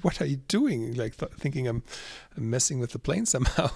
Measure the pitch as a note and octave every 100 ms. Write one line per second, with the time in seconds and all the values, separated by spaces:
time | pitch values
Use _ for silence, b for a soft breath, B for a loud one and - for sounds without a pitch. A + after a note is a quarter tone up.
0 | F3+ - D3+ C#3 - G3+ C#4+ C#3 A#2 A#2+
1 | A2+ - - - D3 C#3 B2+ A#2 - B
2 | B B B - A2+ B2 - C3+ A#2+ C3
3 | - E3 A3+ C3 B2+ - D3+